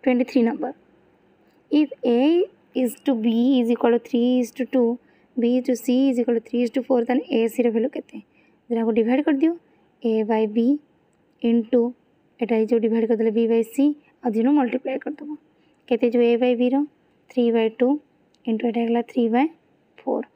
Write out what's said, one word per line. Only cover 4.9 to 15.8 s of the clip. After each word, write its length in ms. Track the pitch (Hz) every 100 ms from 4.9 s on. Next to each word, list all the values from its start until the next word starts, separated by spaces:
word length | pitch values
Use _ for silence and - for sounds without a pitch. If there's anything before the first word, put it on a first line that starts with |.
| 240 _ _ _ -
B 220 | 240 254
is 60 | 247
to 60 | 240
C 180 | - 247 277
is 80 | 247
equal 160 | 240 233
to 40 | -
three 140 | 240 240
is 40 | 269
to 60 | 247
four, 140 | 254 233
ତାହେଲେ 140 | 247 - 233
ଏ 40 | 226
ସିର 180 | 220 240
value 140 | 226 247 -
କେତେ? 220 | - 214 - _ _ _ _
ଯଦି 100 | 226
ଆକୁ 100 | 226 220
divide 240 | 226 262 311
କରିଦିଅ, 260 | 277 311 339 _ _ _ _
A 120 | 233 220 214
by 120 | 220 220 214
B 20 | 233 294 _ _ _ _ _ _ 233
into, 300 | 233 220 247 233 247 _ _ _ _
ଏଇଟା 140 | 214 226
ହେଇଯିବ 200 | 220 233
divide 220 | 220 226 220
କରିଦେଲେ 220 | 226 226 220
B 20 | 233
by 80 | 226 226
C, 20 | - 285 294 _ _
ଆଉ 60 | 247
ଦୁଇ 240 | 220 233 302
multiply 400 | 247 254 - 262
କରିଦେବ। 260 | - 302 294 302 _ _ _ _